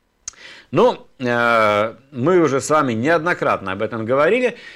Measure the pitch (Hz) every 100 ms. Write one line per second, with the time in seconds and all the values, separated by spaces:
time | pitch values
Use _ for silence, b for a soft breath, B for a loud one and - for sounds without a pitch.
0 | _ _ - B B B B 143 240 196
1 | - - 123 120 120 117 107 104 110 -
2 | _ 127 143 185 151 135 123 151 135 110
3 | 135 170 170 165 143 95 95 98 110 117
4 | 110 135 160 240 247 - B